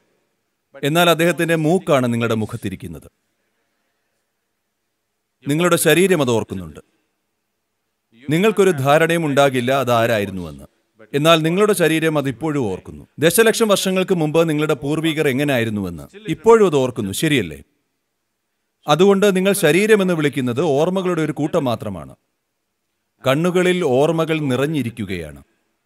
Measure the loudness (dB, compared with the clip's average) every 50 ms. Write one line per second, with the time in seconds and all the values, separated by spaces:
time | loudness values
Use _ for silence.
0 | _ _ _ _ _ _ _ _ _ _ _ _ _ _ _ -8 -6 -2 0 2
1 | 2 2 2 2 2 0 0 0 -2 -2 0 0 0 0 0 0 0 0 0 2
2 | 2 0 0 -2 -2 -2 -2 -2 -4 -6 -8 -8 -8 -10 -10 -10 -12 -14 -16 -16
3 | -18 -20 -20 _ _ _ _ _ _ _ _ _ _ _ _ _ _ _ _ _
4 | _ _ _ _ _ _ _ _ _ _ _ _ _ _ _ _ _ _ _ _
5 | _ _ _ _ _ _ _ _ _ -4 -2 0 2 2 2 2 2 2 4 4
6 | 4 2 2 2 0 0 0 -2 -2 -4 -8 -12 -12 -14 -16 -20 -20 _ _ _
7 | _ _ _ _ _ _ _ _ _ _ _ _ _ _ _ _ _ _ _ _
8 | _ _ _ _ -6 -2 0 2 2 2 2 4 2 2 2 0 2 2 4 4
9 | 4 2 0 0 -2 0 2 2 2 2 2 0 0 0 0 0 0 0 0 2
10 | 2 2 0 0 -2 -4 -6 -10 -12 -12 -14 -16 -20 -20 _ _ _ _ _ _
11 | -16 _ -6 0 2 2 2 2 2 0 0 0 0 0 2 0 0 0 0 0
12 | 0 0 -2 -2 -2 -4 -6 -6 -6 -6 -4 -4 -4 -4 -6 -8 -10 -16 -18 -20
13 | -20 -20 _ -2 0 0 2 4 2 2 2 2 0 0 0 0 0 -2 -2 -2
14 | -2 0 0 0 0 0 0 0 0 0 0 -2 -2 -2 -2 -4 -4 -4 -4 -2
15 | -2 -2 -2 0 0 0 0 0 0 0 0 0 -2 -2 -4 -4 -6 -6 -8 -12
16 | -16 -18 -20 -14 -8 -8 -8 0 4 4 6 6 6 4 4 2 0 0 -2 -4
17 | -6 -6 -4 -4 -2 0 0 0 -2 -4 -8 -14 -20 _ _ _ _ _ _ _
18 | _ _ _ _ _ _ _ _ _ _ _ _ _ _ _ _ _ -2 2 4
19 | 4 4 4 4 4 2 2 2 0 0 0 2 2 2 2 2 4 4 2 2
20 | 2 0 0 0 -2 -2 -2 -2 -4 -2 -2 -2 0 0 0 0 0 0 0 -2
21 | -2 -2 -2 -2 -2 -4 -4 -4 -4 -2 -2 -2 -2 -2 -4 -4 -6 -10 -10 -12
22 | -14 -16 -20 -20 _ _ _ _ _ _ _ _ _ _ _ _ _ _ _ _
23 | _ _ _ _ -2 -2 0 0 0 0 0 2 2 2 0 0 0 2 2 2
24 | 2 2 2 0 -2 -2 -2 -2 -2 -2 -2 -2 -2 -2 -2 -4 -4 -6 -6 -8
25 | -8 -8 -8 -10 -10 -12 -16 -20 -20 _ _ _ _ _ _ _ _